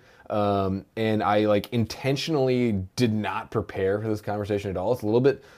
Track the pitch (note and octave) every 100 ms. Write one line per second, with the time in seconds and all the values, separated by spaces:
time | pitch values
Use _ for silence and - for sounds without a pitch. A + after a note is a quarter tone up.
0 | - - - G#2+ G2+ G2 F#2+ G2 - A2+
1 | A2 G#2+ G2 G#2+ G#2+ G#2 - A#2+ A2 -
2 | C3 C#3 - D3 C3 B2 B2 G2 F#2 -
3 | A#2+ G#2+ F#2+ G#2 - A2+ G2 G2 F#2+ G#2
4 | A2 G#2+ - G#2 G2+ G2+ G2+ F2+ G2 B2
5 | G#2 A#2 C3+ - -